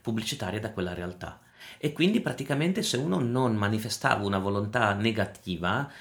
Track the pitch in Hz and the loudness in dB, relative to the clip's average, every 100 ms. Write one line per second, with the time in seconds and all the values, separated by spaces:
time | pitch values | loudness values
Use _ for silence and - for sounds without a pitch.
0 | - 110 - - 92 104 107 - 90 90 | -4 -4 -4 -4 -4 -4 -4 -4 -4 -4
1 | 87 - 80 - _ - - - 151 147 | -8 -8 -12 -14 _ -20 -20 -6 -4 2
2 | 180 220 139 123 143 143 170 190 - 127 | 4 4 0 -4 -2 0 0 0 0 0
3 | 156 185 120 123 127 107 101 107 113 - | 0 0 2 2 2 2 2 2 -2 0
4 | 135 104 101 98 98 101 104 123 104 98 | 2 2 2 0 2 0 0 2 2 4
5 | 113 107 95 - 92 82 87 117 143 - | 2 2 0 -2 -6 -2 0 0 -2 -10